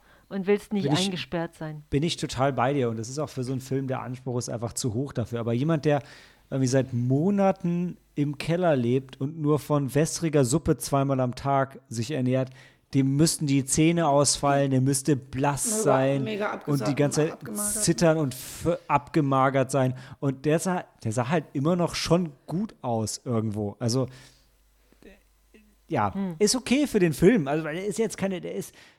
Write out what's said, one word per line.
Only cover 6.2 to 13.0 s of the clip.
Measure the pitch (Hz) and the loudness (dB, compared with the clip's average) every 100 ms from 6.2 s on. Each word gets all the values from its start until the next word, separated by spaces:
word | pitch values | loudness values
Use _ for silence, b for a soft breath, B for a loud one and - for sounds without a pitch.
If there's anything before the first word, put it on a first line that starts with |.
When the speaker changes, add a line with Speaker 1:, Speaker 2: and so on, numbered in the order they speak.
| B B B | B B B
Speaker 2:
irgendwie | 139 131 | -2 2
seit | 135 127 | 2 0
Monaten | 120 123 135 175 202 196 190 175 175 175 - _ - | -2 0 2 2 2 2 2 -2 -2 -4 -8 _ -4
im | 143 143 | -4 -4
Keller | - 170 180 | -2 0 2
lebt | 139 120 131 131 - | 2 2 0 -2 -8
und | 147 165 | -8 -2
nur | 147 151 | 0 0
von | - 147 139 | 0 -2 0
wässriger | 139 160 - 170 147 | 0 0 -2 0 2
Suppe | 123 160 - 151 | 4 2 0 -2
zweimal | - 139 139 135 | 0 0 2 0
am | 127 - | -2 -2
Tag | 139 139 135 - - | 0 0 0 -6 -10
sich | 113 113 | -6 -4
ernährt, | 151 127 131 131 B B B B | -2 0 0 -2 B B B B
dem | 139 | 0